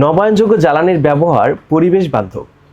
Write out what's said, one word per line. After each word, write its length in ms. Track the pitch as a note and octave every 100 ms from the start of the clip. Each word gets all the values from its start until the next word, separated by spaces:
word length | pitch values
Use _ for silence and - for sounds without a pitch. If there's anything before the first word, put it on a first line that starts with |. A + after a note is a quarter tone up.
নবায়নযোগ্য 520 | C#3+ E3 G#3+ G#3 A3 G#3+
জ্বালানির 360 | D#3 D3+ F3 F3 C#3+
ব্যবহার 420 | C#3+ E3+ C3 A#2 - -
পরিবেশ 320 | D#3 F3 F#3+ E3+
বান্ধব। 320 | B2 F#2+ F2+ - _ _